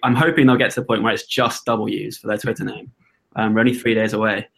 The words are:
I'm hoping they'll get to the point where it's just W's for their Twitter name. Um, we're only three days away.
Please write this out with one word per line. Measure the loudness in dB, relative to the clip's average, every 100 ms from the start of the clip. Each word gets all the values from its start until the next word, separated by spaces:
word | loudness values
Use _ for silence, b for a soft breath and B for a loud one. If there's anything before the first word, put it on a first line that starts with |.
I'm | 0
hoping | 2 2 4 4
they'll | 4
get | 2
to | -2
the | -2
point | 0
where | 0
it's | -2
just | -4 -2 0 -2
W's | -4 -2 -2 -6 -8 -12
for | -6
their | -4
Twitter | -4 -6
name. | -6 -10 -16 _ _ _ _ -4
Um, | 0
we're | 2
only | 2
three | 0 0
days | 0 0
away. | 0 0 -2 -6